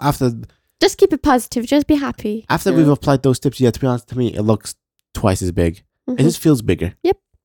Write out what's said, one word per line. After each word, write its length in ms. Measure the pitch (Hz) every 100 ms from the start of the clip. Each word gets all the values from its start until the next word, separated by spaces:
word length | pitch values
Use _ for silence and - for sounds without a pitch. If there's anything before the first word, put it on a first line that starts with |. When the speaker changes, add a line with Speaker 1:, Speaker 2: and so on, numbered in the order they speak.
Speaker 1:
after 300 | 135 143 127 117 113 _ _ _
Speaker 2:
Just 180 | 381 -
keep 160 | 392
it 80 | 294
positive. 440 | 294 254 - 247 240
Just 180 | 285 285
be 80 | 294
happy. 500 | 269 - 214 208 -
Speaker 1:
after 220 | 156 202
Speaker 2:
Yeah. 60 | 165
Speaker 1:
we've 120 | 151
applied 320 | 143 - 139
those 180 | 135 127
tips, 200 | 143 -
yeah, 100 | 123
to 80 | -
be 60 | 135
honest, 220 | 120 -
to 80 | 120
me, 160 | 120
it 80 | -
looks 340 | 107 107 - - _ _ _
twice 280 | - 101 95
as 80 | 92
big. 260 | 87 85 85
It 60 | _ _ -
Speaker 2:
Mm-hmm. 120 | 254
Speaker 1:
just 160 | 143 165
feels 220 | 165 135
bigger. 320 | 110 87 85 -
Speaker 2:
Yep. 140 | 339 392 _ _